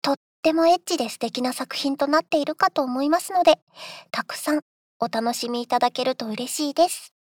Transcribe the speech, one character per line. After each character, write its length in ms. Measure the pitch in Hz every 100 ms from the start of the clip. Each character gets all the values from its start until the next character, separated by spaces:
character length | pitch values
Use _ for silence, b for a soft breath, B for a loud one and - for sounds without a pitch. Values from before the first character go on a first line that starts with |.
と 120 | -
っ 20 | 277 _ _
て 100 | 320
も 160 | 320 330
エ 60 |
ッ 40 | 349
チ 180 | - 339
で 120 | 226
素 100 | -
敵 240 | 233 214
な 100 | 247
作 220 | 254 262
品 220 | - 277 277
と 100 | 277
な 140 | 311
っ 20 |
て 160 | - 320
い 60 |
る 100 | 285
か 160 | 311 -
と 140 | -
思 180 | 262 247
い 80 | 285
ま 80 | 339
す 140 | -
の 100 | 311
で、 160 | 349 302 _ B B B B
た 100 | -
く 120 | -
さ 200 | - -
ん 60 | 302 - _ _ _
お 80 | 233
楽 260 | 233 233
し 140 | 240 240
み 120 | 240
い 60 | 240
た 140 | 247
だ 100 | 247
け 140 | -
る 100 | 254
と 120 | 262 226
嬉 200 | 214 247
し 240 | - 294
い 40 |
で 140 | 277 349
す。 240 | - - _